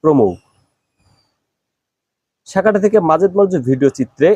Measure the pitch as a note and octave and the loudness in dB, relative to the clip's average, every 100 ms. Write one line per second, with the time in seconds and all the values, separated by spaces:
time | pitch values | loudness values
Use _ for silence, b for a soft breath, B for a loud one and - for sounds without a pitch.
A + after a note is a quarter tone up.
0 | D#3+ C#3+ G#2 F2 _ _ _ _ _ _ | 0 2 0 -4 _ _ _ _ _ _
1 | _ _ _ _ _ _ _ _ _ _ | _ _ _ _ _ _ _ _ _ _
2 | _ _ _ _ - F#3+ G3 G3+ G3+ G#3+ | _ _ _ _ -8 -2 -2 0 0 0
3 | E3 D#3+ F#3+ F#3+ G3 F3+ B2 C3 C#3 - | 0 0 0 0 -2 -2 -2 0 0 -2
4 | B2 _ D#3+ | -10 _ 0